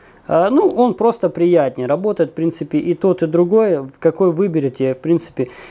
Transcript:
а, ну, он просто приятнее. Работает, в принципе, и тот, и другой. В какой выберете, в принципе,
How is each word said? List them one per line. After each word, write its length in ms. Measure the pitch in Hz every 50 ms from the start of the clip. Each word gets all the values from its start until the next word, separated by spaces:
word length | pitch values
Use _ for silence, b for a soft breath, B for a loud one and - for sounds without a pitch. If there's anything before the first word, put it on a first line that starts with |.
| b b b b b -
а, 200 | 156 160 180 208
ну, 180 | 254 311 415 359
он 260 | - 214 247 240 185
просто 340 | - 220 233 226 - - 170
приятнее. 600 | - 165 170 180 175 165 139 131 127 131 127 123
Работает, 420 | 143 170 190 214 202 - 160 147
в 40 | -
принципе, 440 | - 165 165 160 - 156 147 - 151
и 160 | - 170 170
тот, 280 | - - 190 180 - 165
и 20 |
другой. 520 | 156 160 170 175 175 208 220 220 202 170 143
В 200 | 135 131 - -
какой 320 | - 165 156 - 190 180
выберете, 640 | 160 160 202 190 160 160 139 131 131 - 131 131 131
в 60 | 131
принципе, 480 | - 156 170 165 - - - - 127 - B B B B